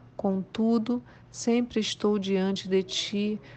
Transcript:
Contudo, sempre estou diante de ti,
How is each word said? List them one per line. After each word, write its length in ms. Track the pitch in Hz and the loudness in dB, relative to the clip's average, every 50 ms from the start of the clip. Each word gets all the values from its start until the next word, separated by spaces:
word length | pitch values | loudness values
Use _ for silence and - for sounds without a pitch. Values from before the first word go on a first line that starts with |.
| - - - | -20 -20 -14
Contudo, 880 | - - 202 190 190 180 - - - 220 226 233 233 220 233 240 247 - - - - - - | -4 -2 0 0 0 -2 -6 -2 0 2 4 4 2 2 0 -2 -2 -4 -10 -20 -20 -20 -20
sempre 500 | - - - 240 233 240 247 240 - 226 | -14 -6 0 2 2 2 2 0 0 -2
estou 400 | 208 - - - - 208 208 208 | -2 -2 -4 0 0 2 2 2
diante 480 | 190 190 196 190 185 196 196 190 - 185 | 0 0 0 2 2 2 0 -2 -2 0
de 160 | 190 190 185 | 0 0 0
ti, 560 | 190 - - - - - 202 208 208 214 208 - - - | 0 -4 -6 -4 -4 -2 -2 -2 -2 -2 -4 -8 -14 -20